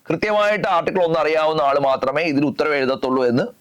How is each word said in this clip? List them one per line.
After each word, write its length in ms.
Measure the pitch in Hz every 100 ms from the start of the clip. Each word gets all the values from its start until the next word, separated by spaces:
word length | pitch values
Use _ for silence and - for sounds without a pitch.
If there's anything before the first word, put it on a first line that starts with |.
| -
കൃത്യമായിട്ട് 580 | 160 214 208 208 208 208
ആർട്ടിക്കിൾ 360 | 170 165 185
ഒന്ന് 140 | 170 165
അറിയാവുന്ന 440 | 151 156 156 156
ആൾ 160 | 139 143
മാത്രമേ 440 | 139 131 131 143
ഇതിൽ 220 | 170 143
ഉത്തരം 300 | 147 - 151
എഴുതത്തുള്ളൂ 500 | 143 131 135 131 131
എന്ന് 180 | 123 120 233 -